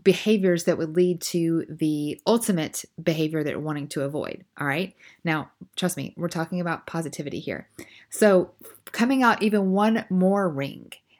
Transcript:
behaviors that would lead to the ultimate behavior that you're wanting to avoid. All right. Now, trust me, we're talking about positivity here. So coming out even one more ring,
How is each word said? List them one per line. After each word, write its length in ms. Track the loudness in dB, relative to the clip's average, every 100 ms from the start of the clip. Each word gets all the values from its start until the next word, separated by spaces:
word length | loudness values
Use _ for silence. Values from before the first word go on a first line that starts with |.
behaviors 600 | 2 4 2 2 4 2
that 140 | 2 0
would 180 | 0 2
lead 240 | 2 0
to 440 | -4 -2 0 0 -2
the 520 | -4 -2 -2 -4 -4 0
ultimate 580 | 2 2 -2 -2 -8 -12 -6
behavior 400 | -2 0 0 -2
that 80 | -4
you're 80 | -4
wanting 300 | -6 -6 -6
to 140 | -4
avoid. 420 | -4 -4 -6 -10 -16 -6
All 80 | -2
right. 280 | -2 -4 -8 -20 _
Now, 260 | -4 -2 -4 _ -14 -4
trust 200 | -4 -4
me, 160 | -8 -6
we're 120 | -6
talking 320 | -4 -4 -4
about 260 | -4 -6 -6
positivity 540 | -8 -6 -8 -8 -8
here. 280 | -8 -8 -10 -20 -20 -20 -16
So 400 | 2 6 6 4 -6 -20 -20 -14
coming 300 | -2 0 4
out 200 | 4 4
even 300 | 2 2 2
one 320 | 4 4 2 0
more 380 | 2 4 4 0
ring, 440 | -2 -6 -8 -18 -20 _ _